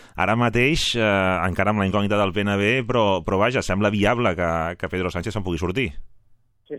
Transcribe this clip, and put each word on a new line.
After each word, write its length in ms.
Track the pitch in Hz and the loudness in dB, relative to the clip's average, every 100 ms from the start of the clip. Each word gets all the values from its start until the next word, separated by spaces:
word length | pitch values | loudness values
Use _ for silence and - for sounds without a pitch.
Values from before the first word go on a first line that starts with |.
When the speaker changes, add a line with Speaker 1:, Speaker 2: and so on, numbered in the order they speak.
| - - | -10 -2
Speaker 1:
ara 200 | 95 113 | 0 2
mateix, 580 | 120 117 131 165 - | 2 2 2 2 -2
eh, 80 | 120 107 98 95 92 | 0 2 2 2 0
encara 280 | 90 87 98 | 0 0 0
amb 100 | 107 | 2
la 80 | 95 | 2
incògnita 260 | 101 101 104 | 0 2 2
del 160 | 98 | 0
P 120 | 98 | 0
N 120 | 101 101 | 0 0
B, 300 | 101 127 110 | 2 0 0
però, 380 | 123 104 92 | 2 2 2
però 120 | 78 95 | 0 0
vaja, 260 | 110 127 | 2 0
sembla 280 | - 101 104 | -2 0 0
viable 460 | 104 98 120 117 85 | 2 2 2 0 0
que, 400 | 85 82 82 90 | 0 0 -4 -6
que 100 | 110 | -6
Pedro 220 | 92 90 | -4 -4
Sánchez 240 | 90 87 | -4 -6
se'n 80 | 110 | -4
pugui 160 | 92 82 | -4 -2
sortir. 320 | 90 95 110 - - - _ - _ _ | -2 -2 -4 -6 -12 -16 _ -20 _ _
Speaker 2:
Sí, 100 | - | -14